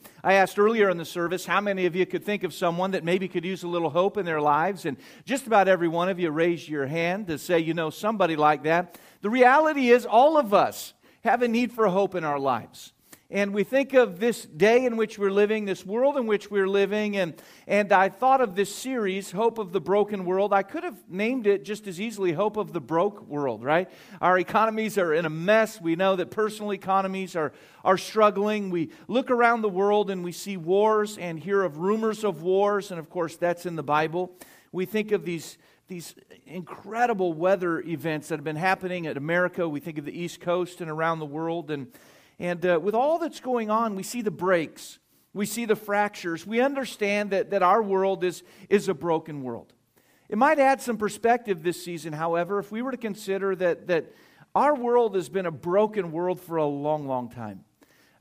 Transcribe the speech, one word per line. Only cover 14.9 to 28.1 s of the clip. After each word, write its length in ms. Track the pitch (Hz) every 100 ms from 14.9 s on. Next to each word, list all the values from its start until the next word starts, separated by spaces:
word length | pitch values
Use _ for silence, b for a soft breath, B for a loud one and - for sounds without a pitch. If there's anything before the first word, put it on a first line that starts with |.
| 226
which 220 | 220 214
we're 100 | 202
living, 360 | 196 208 220 202
this 200 | 185 185
world 320 | 220 277 285
in 80 | 226
which 240 | 202 -
we're 200 | 202 190
living, 460 | 196 196 214 214 202
and, 240 | 175 - B B -
and 240 | 202 202
I 180 | 190 294
thought 320 | - 254 269
of 140 | 240 185
this 180 | 196
series, 560 | - 254 262 202 190 196
Hope 300 | 180 226 226
of 120 | 196
the 100 | 185
Broken 440 | 156 202 208 208 175
World. 260 | 185 202
I 120 | 196
could 200 | 196 320
have 140 | 349 233 -
named 380 | 175 214 262 208
it 180 | 196
just 220 | 202 208 208
as 160 | 170
easily 300 | 226 202 185
Hope 260 | 156 208 214
of 160 | 175
the 80 | 165
Broke 460 | 123 160 202 208 -
World, 360 | 147 139 110
right? 240 | 120 160 185 B B 190
Our 200 | 160 185
economies 580 | 170 214 220 220 220 196
are 160 | 175
in 120 | 156 165
a 40 |
mess. 500 | 156 175 220 220 -
We 160 | 165 165
know 200 | 190 190
that 160 | 170
personal 420 | - 214 214 208
economies 640 | 202 185 190 190 190 185 175
are, 160 | 147 B B B
are 160 | - 190
struggling. 720 | -